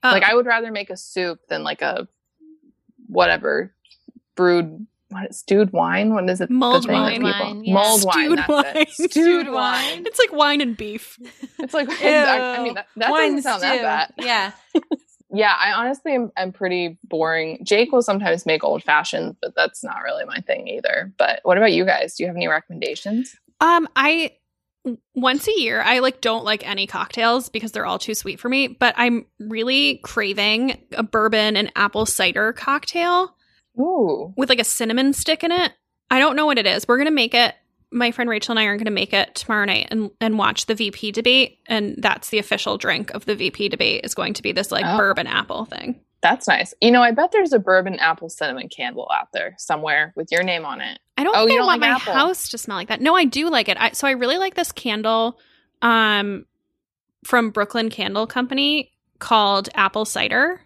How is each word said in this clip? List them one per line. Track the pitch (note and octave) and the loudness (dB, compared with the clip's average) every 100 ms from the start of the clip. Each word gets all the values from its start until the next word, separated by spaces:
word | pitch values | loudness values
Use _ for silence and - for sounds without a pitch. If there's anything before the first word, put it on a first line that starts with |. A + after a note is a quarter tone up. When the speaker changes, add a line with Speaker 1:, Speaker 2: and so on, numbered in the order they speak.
Speaker 1:
Oh. | C4 | 4
Speaker 2:
Like, | G3 | 4
I | F#3+ | 6
would | A#3 A#3+ | 4 4
rather | A#3 A3+ | 0 0
make | G#3+ G3 | -8 -8
a | F#3 | -12
soup | - - F3+ E3 _ | -8 -4 -4 -4 _
than, | E3 | -6
like, | D3+ D3+ | -4 -4
a | C#3+ - B2+ _ _ _ - - _ _ _ _ - | -4 -4 -8 _ _ _ -20 -20 _ _ _ _ -4
whatever | F3+ F3 E3+ - D3 F#3+ _ _ _ - - _ - | 2 2 2 0 -2 -4 _ _ _ -20 -20 _ 2
brewed, | F3+ F3 E3 D#3+ G#3+ _ _ | 4 4 0 -8 -18 _ _
what, | F#3+ G3 | -12 -12
stewed | - - G3+ G3+ | -12 0 2 4
wine? | E3+ E3+ F3 G#3+ | 2 0 0 0
What | G#3+ F#3 | 0 0
is | F#3 | -2
it? | F3+ | 0
The | |
Speaker 1:
Mulled | B3 B3+ C4 A#3+ | 2 4 2 2
Speaker 2:
thing | |
that | - | 0
Speaker 1:
wine. | A3 | 0
Speaker 2:
people | A3+ B3 | 0 -2
Speaker 3:
Mulled | G3+ | 0
wine, | G3+ G#3 | -4 -6
yeah. | A3 | 2
Speaker 2:
Mulled | G3 G#3 A3 | 4 6 4
wine, | F#3+ | 2
Speaker 1:
Stewed | E3 G#3+ D#4+ | 2 2 0
Speaker 2:
that's | - | 2
it. | D4 C#4 D#4 | 2 2 0
Speaker 1:
wine. | D4+ | -2
<laughs> | |
Speaker 2:
Stewed | - E4+ | 0 -2
Speaker 3:
Stewed | - E4+ F4 - | 4 4 4 0
Speaker 2:
wine. | |
Speaker 3:
wine. | B3+ B3+ B3 C4+ E4+ F4+ | -2 -2 -2 -4 -6 -8
Speaker 1:
It's | A4+ | 2
like | A#4+ | 2
wine | D4 D4 C#4+ | 4 2 2
and | C4 A3 | -2 -4
beef. | G#3+ G#3+ - - A#3+ - C4+ - | -8 -10 -14 -20 -20 -20 -20 -12
Speaker 2:
It's | C4 | -6
like, | D#4+ C4+ | -4 -4
<laughs> | D4+ | 0
I | |
mean, | D4 | 4
I | D4+ C#4+ C4 B3+ B3 | 4 4 2 0 -4
mean, | B3 | -4
Speaker 3:
Ew. | |
Speaker 2:
that, | G3 - G#3+ | -6 -12 -4
that | A3+ | 0
Speaker 3:
Wine | D4+ D#4 C#4+ | 2 2 2
Speaker 2:
doesn't | |
sound | C4 G#3 | -2 -2
Speaker 3:
stew. | C4+ C4 | 0 0
Speaker 2:
that | - D3+ D3+ - | 0 0 -2 -4
bad. | |
Speaker 3:
Yeah. | B3 A3+ G3 - _ | -2 0 -2 -8 _
Speaker 2:
<laughs> | E4 - D4+ _ _ _ | -4 -2 -10 _ _ _
Yeah, | G3 G#3+ E3+ | 2 2 4
I | G3 | 2
honestly | G#3 A#3+ C#4 D#4+ | 2 -2 -4 -2
am, | C#4+ A#3 - | -2 -2 -4
am | F#3 | -6
pretty | F3+ F#3+ F3+ F3 E3 | -4 -2 -2 -4 -8
boring. | - D#3+ D#3+ D#3+ D#3+ D#3+ | -6 -2 0 0 -4 -8
Jake | F#3+ G#3 B3 | 0 2 4
will | B3+ | 4
sometimes | A#3 G3+ G3 E3+ - | 2 0 0 0 0
make | D#3 | 0
old | D3 D#3 | 2 -2
fashions, | - D3+ - D#3+ E3 - | 2 2 2 -4 -6 -8
but | - | -6
that's | - D#3+ - | 0 -2 -2
not | - - | -12 -10
really | - D3 | -6 -6
my | D3+ - | -6 -10
thing | - - - | -6 -6 -6
either. | - - - F#3+ - | -6 -4 -4 -6 -2
But | - - | -2 0
what | - F3+ | 0 4
about | A3 | 4
you | E3+ | 4
guys? | F#3 C#3+ D#3+ - | 2 0 -2 -6
Do | |
you | E3+ | -8
have | |
any | F3 E3+ | -4 -2
recommendations? | D#3 _ E3 D3+ D3 G3+ A3+ B3+ - _ _ | -2 _ -8 -8 -6 -6 -4 -6 -12 _ _
Speaker 1:
Um, | E4 E4+ E4 | 4 4 2
I, | - C#4+ E4 D#4+ _ _ _ _ _ | 0 2 0 -2 _ _ _ _ _
w-, | B3+ A#3 _ | -12 -12 _
once | C4+ B3+ C#4 - | -2 0 0 -2
a | G#4+ | 0
year, | A#3 A3 | 0 0
I, | A3 B3 | 2 2
like, | C4 B3+ | 2 0
don't | A#3 A3+ | -2 -2
like | - G#3+ G3 | -2 -4 -4
any | G3 G3 | -6 -6
cocktails | F3+ - - A#3 B3 B3 | -6 -6 -2 0 0 -2
because | A3 A3 | -8 -6
they're | G#3+ F3+ | -6 -4
all | F#3 | -4
too | - | -4
sweet | G#3+ - C#3 | -6 -6 -8
for | B3 | -2
me, | C4+ C4+ | 0 -2
but | - B3 - | 2 0 2
I'm | A#3+ A#3 - _ | 0 0 -4 _
really | G#3+ A3 A#3 C4+ C#4+ - | -8 -4 0 2 2 -2
craving | - - G#3 G3+ G#3 A3 C4 - _ | -6 -4 -2 0 0 2 0 -4 _
a | - | -6
bourbon | A3 A3+ A3 A3 G#3+ G#3 | -2 2 2 2 2 0
and | G#3+ - | -2 0
apple | G3+ G#3 A3 | 0 0 -2
cider | - - F#3+ G#3+ | 0 0 0 -2
cocktail | B3 - C#4+ - F4 E4+ F4 F#4 _ _ _ _ A#3 | -2 -2 -2 -2 -2 0 2 0 _ _ _ _ -4
Speaker 2:
Ooh. | D4+ F#4 G3 D3 E3 F#3+ | 0 2 0 0 -6 -4
Speaker 1:
with, | C4 | -2
like, | B3 | 0
a | |
cinnamon | A3+ - A3+ A#3 C4+ | 0 -2 -2 0 0
stick | C#4+ - D#4 | 0 -2 -2
in | E4+ | 0
it. | F4 F4 - _ _ _ | 0 -2 -4 _ _ _
I | B3+ | 2
don't | D4 | 4
know | C4+ D4+ | 4 2
what | B3+ | 2
it | G3+ | 2
is. | F#3 - | 0 2
We're | B3 | 2
gonna | D4 | 2
make | D4+ A#3 | 2 2
it. | A#3+ A#3+ - _ _ _ | 4 2 0 _ _ _
My | A#3+ A#3+ | -2 -2
friend | A#3+ A#3+ | 0 -2
Rachel | G#3+ G#3+ | -2 -2
and | A3+ | 0
I | G#3+ | 0
are | G3+ | 0
gonna | A3 | -2
make | G3 F#3+ | -2 0
it | G3 - | 0 -2
tomorrow | - - G#3+ | -6 -2 0
night | G3+ A2 - | 0 -2 -2
and, | A3 G#3 _ | -4 -4 _
and | A3+ G#3+ | -2 2
watch | G3 - - | 0 -2 -4
the | A3 | -2
V | G#3+ | -2
P | G3+ G#3+ | -4 -6
debate. | G#3 A#3+ C4 B3+ _ - | 0 4 4 2 _ -6
And | A3 G#3 - | -4 -4 -2
that's | G#3 - - | -2 -2 -2
the | G#3+ | -4
official | G#3 G#3 - G3+ | -2 -4 -2 -4
drink | - - G#3 | -2 -4 -4
of | G#3 | -10
the | G#3 | -6
V | G3+ F#3 | -4 -4
P | - G#3 | -4 -4
debate | C#4 - - | 0 0 -2
is | - | -6
going | - - | -6 -6
to | G#3 | -4
be | - | -4
this, | - G3+ | -4 -2
like, | - F3 | -2 0
Speaker 2:
Oh. | G#3 | 2
Speaker 1:
bourbon | G3+ F#3+ A#2+ | 2 0 -2
apple | - - - | -2 -2 -8
thing. | A3 - - B3 _ _ | -8 -10 -10 -12 _ _
Speaker 2:
That's | - B3 - | 2 2 2
nice. | E3 - - | 0 0 2
You | A3+ | 6
know, | B3 | 6
I | A#3+ | 6
bet | A#3 F4 | 4 2
there's | A4 F4+ | 2 2
a | B3+ | 2
bourbon | F#3+ F#3 F#3 F3+ | 4 2 2 -2
apple | E3 D#3+ E3 | 0 -2 -8
cinnamon | - D3+ B2+ - | -6 -6 -6 -10
candle | - B2 B2 - | -8 -8 -8 -4
out | D2+ - | -4 -4
there | - F2 F#2 | -6 -8 -10
somewhere | - D#3 D3+ D3 D#3 | -6 -4 0 -2 -2
with | - E3 | -6 -2
your | E3 | -2
name | F#3 F3 | 0 -4
on | D#3 C3 | -6 -10
it. | B2 - _ - | -10 -12 _ -2
Speaker 1:
I | |
don't | D4+ | 0
Speaker 2:
Oh, | D4+ | 4
Speaker 1:
think | - | 4
Speaker 2:
you | C5+ | 4
Speaker 1:
I | |
Speaker 2:
don't | B3 | 4
Speaker 1:
want | E4 | 2
Speaker 2:
like | C#4+ | 2
Speaker 1:
my | C4 | 0
Speaker 2:
apple. | A3 | 0
Speaker 1:
house | A3+ D#4 F#4 - | 2 2 0 -6
to | A3+ | -8
smell | - G3 | -8 -8
like | F3+ | -6
that. | A3 | 0
No, | C#4 F4+ | 2 4
I | |
do | D4+ C4+ D#4+ | 2 2 0
like | A#3 G#3 | 0 0
it. | F#3 | 0
I, | - | 0
so | - C#4 | 0 -2
I | |
really | B3+ B3 E4 | 0 0 0
like | F#4+ | -2
this | F4+ E4+ | -2 -6
candle, | - B3 G#3+ A3 A3+ A3+ - _ _ _ _ | -6 -6 -2 0 0 0 -4 _ _ _ _
um, | A#3 A3+ A3 G#3 G3+ G3 - _ _ _ _ _ _ _ | 2 4 4 2 0 -6 -12 _ _ _ _ _ _ _
from | - B3 A3+ | 0 0 2
Brooklyn | G#3 G#3 A#3 A3+ | -2 -2 -2 -4
Candle | A3 G3+ G3+ A3 | -4 -4 -2 -2
Company | B3+ B3 C4+ C#4+ D4+ C4 _ _ _ | -4 -2 0 0 0 -4 _ _ _
called | - A3+ G3+ G3 G3+ | 2 2 4 0 -2
Apple | - G3 G#3+ | 0 0 0
Cider. | G#3+ - G#3 A3 D4+ F#4 | -4 -2 0 2 0 -2